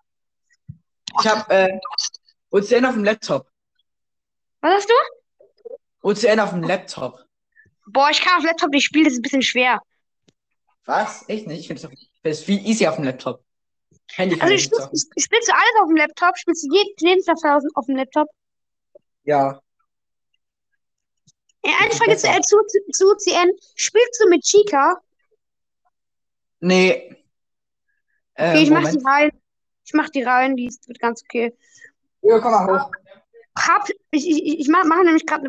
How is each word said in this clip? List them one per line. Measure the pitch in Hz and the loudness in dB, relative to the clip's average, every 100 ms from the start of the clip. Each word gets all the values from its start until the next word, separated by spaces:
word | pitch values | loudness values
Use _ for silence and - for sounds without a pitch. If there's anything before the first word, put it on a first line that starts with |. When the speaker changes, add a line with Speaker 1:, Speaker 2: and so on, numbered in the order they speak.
| _ _ _ _ _ _ - - _ _ - - | _ _ _ _ _ _ -20 -20 _ _ -10 -4
Speaker 1:
ich | 220 | 0
hab, | 214 - | -2 0
äh, | 190 190 196 - - - - _ _ - | 2 2 -2 -10 -8 -10 -12 _ _ -4
O | 202 | -2
C | 202 240 | 2 2
N | 254 | 2
auf | 226 | 0
dem | 208 | -2
Laptop. | 214 - 139 - _ _ _ _ _ _ _ _ _ _ - | -2 -4 -6 -6 _ _ _ _ _ _ _ _ _ _ -6
Speaker 2:
Was | 311 392 | -2 0
hast | 403 | 2
du? | 480 571 - _ _ _ _ - - _ _ | 2 2 -8 _ _ _ _ -20 -20 _ _
Speaker 1:
O | 196 | -4
C | 208 214 | 0 2
N | 220 | 2
auf | 202 | 0
dem | 180 | -4
Laptop. | 165 185 - - 123 - _ _ _ _ _ _ - | -4 -6 -6 -12 -12 -14 _ _ _ _ _ _ -4
Speaker 2:
Boah, | 202 285 | 0 2
ich | 302 | 2
kann | - 349 | 0 0
auf | |
Laptop | 311 330 339 | 0 -2 0
nicht | 277 - | 0 0
spielen, | 294 311 | 2 2
das | |
ist | 247 | 0
ein | |
bisschen | 233 269 | -4 -2
schwer. | 233 247 254 220 _ _ _ _ _ _ _ _ _ _ - | -2 0 0 -2 _ _ _ _ _ _ _ _ _ _ -6
Speaker 1:
Was? | 156 214 - - | -4 -4 -10 -10
Echt | 214 185 | -10 -10
nicht? | 170 | -14
Ich | - | -12
find's | - - | -14 -16
auf, | - _ _ | -20 _ _
das | 160 151 | -8 -6
ist | - | -4
viel | 196 208 | -4 -2
easier | 220 175 | 0 0
auf | 156 | 0
dem | 135 | -6
Laptop. | 127 127 120 _ _ _ _ _ _ _ | -6 -10 -12 _ _ _ _ _ _ _
Handy | - 185 170 | -6 -4 0
kann | 349 | 2
Speaker 2:
Also, | 392 | 0
Speaker 1:
ich | - | 0
nicht | 453 | -4
Speaker 2:
spielst, | - 311 | -4 -10
Speaker 1:
zocken. | - - | -8 -8
Speaker 2:
spielst | - 453 453 | -2 -2 0
du | |
alles | - 453 453 | 0 2 2
auf | 339 | 2
dem | 320 | 2
Laptop? | 302 - 359 359 | 0 0 -2 -2
Spielst | - 330 277 | -4 -6 0
du | 370 | 0
jeden, | 403 - | 0 -2
jeden | 339 370 | 0 2
Teil | 359 330 311 285 277 294 | 0 -2 2 0 0 -6
auf | 269 | -4
dem | 262 | -4
Laptop? | 262 302 302 _ _ _ _ _ _ _ _ _ | -2 -2 -2 _ _ _ _ _ _ _ _ _
Speaker 1:
Ja. | 143 143 135 139 _ _ _ _ _ _ _ _ _ _ _ _ _ _ _ _ _ _ _ _ | -2 0 0 -4 _ _ _ _ _ _ _ _ _ _ _ _ _ _ _ _ _ _ _ _
Speaker 2:
Ey, | - - | -4 -2
eine | 427 | 0
Speaker 1:
Das | |
ist | 453 | 0
Speaker 2:
Frage | 453 415 | 2 2
zu, | - | 0
Speaker 1:
besser. | 370 | 0
Speaker 2:
äh, | |
zu, | - 415 427 | 2 2 2
zu, | 403 403 | -2 -4
zu | - 381 | 0 2
U | 415 | 2
C | 359 | 0
N. | 339 359 392 _ - | 0 0 -2 _ -8
Spielst | - 415 480 - | -2 2 2 2
du | 392 | 2
mit | 339 | 2
Chica? | - 403 415 277 285 359 _ _ _ _ _ _ _ _ _ _ _ _ _ _ _ - | 4 4 4 2 0 0 _ _ _ _ _ _ _ _ _ _ _ _ _ _ _ -6
Speaker 1:
Nee. | 175 185 185 - - - _ _ _ _ _ _ _ _ _ _ _ - | 0 4 4 0 -6 -20 _ _ _ _ _ _ _ _ _ _ _ -4
Speaker 2:
Okay, | 320 311 | 0 4
Speaker 1:
Äh, | |
Speaker 2:
ich | 302 | 4
mach | 320 | 4
die | 330 285 | 2 -2
Speaker 1:
Moment. | 254 | 0
Speaker 2:
rein. | 285 302 - _ _ _ _ | 2 0 -2 _ _ _ _
Ich | - | -4
mach | 302 302 | -4 -2
die | 277 | -4
rein, | 247 254 262 262 | 0 0 0 -2
die | 240 | -8
ist, | 226 - | -12 -20
wird | 240 | -6
ganz | 233 233 | -6 -6
okay. | - 240 233 - _ _ - _ _ _ | -8 -6 -6 -8 _ _ -20 _ _ _
Speaker 1:
Ja, | 208 226 | 2 4
komm | 233 | 4
mal | 214 190 | 0 2
hoch. | 190 - - _ - _ _ _ - | -2 -2 -12 _ -20 _ _ _ -6
Speaker 2:
Hab, | 330 381 - 403 - | 0 0 -2 -10 -6
ich, | 311 330 | -4 0
ich, | 302 | -2
ich, | 302 311 | -2 -4
ich | 277 | 0
mach, | 339 | 2
mach | 330 330 | 2 2
nämlich | 349 320 - | 4 2 0
grad, | 302 | -6